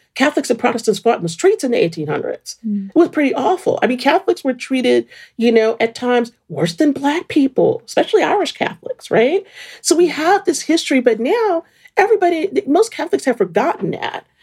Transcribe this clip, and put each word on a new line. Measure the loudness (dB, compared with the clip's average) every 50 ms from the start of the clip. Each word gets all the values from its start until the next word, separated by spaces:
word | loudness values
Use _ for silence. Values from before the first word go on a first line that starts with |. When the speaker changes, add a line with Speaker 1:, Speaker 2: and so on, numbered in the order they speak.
| _ _ -4
Speaker 1:
Catholics | 0 0 0 0 0 -2 -2
and | -2 0
Protestants | 0 -2 -2 -2 -2 -2 -2 0
fought | 0 0 0 0
in |
the | -2 -8
streets | -6 0 2 2 2 2
in | -2 -2
the | 0 0
eighteen | 0 0 -2 -6 -6 -4
hundreds. | -4 -4 -4 -6 -8 -10 -10 -18 -16 _ -6
Speaker 2:
Mm. | -6 -4 -4 -4 0
Speaker 1:
It | 2
was | 2 2 2
pretty | 2 0 0 0 0
awful. | 0 0 0 0 0 0 -2 -2 0
I | 0
mean, | 0 0 0
Catholics | 0 2 2 2 2 0 -2 -2
were | -2 -4
treated, | -4 -4 -6 -4 -4 0 2 2 2 2 0 _ -12 -20 -20 -16 _
you | 0 0 4
know, | 4 4 4 2 0 0
at | -2 -2 -2
times | -4 -2 0 0 0 0 -2 _ _ _ -12
worse | -6 -4 -4 -4 0
than | 0 2 2
Black | 2 0 -2 -2 -2 -2 -4 -2
people, | 0 2 2 2 2 2 2 2 2 -2 -6
especially | -6 -2 -2 -2 2 2 2 2
Irish | 2 0 0 -2 -2
Catholics, | -4 -4 -6 -6 -6 -10 -12 -12 -12 _ -8 -2
right? | 2 2 2 2 2 -2 -4 -6 -20 -20 -20 -20 -16 -8
So | -2 0 2
we | 2 2 2
have | 0 0 0 2 2 2 2
this | -2 -4 -4
history, | -2 -2 -2 -2 0 0 0 2
but | 2 2 0 0
now | 0 0 0 0 0 0 0 -2 -4 _ _ _ _ -8 -2
everybody, | 0 2 2 2 2 2 2 0 0 -4 -2 -4 -4 -2
most | 0 2 2 2 0
Catholics | -2 -8 -6 -4 -4 -2 -2
have | -2 0
forgotten | 0 -2 -2 0 0 0 0 -2 -2 -4 -6
that. | -6 -6 -8 -8 -10 -10 -14 _ _ _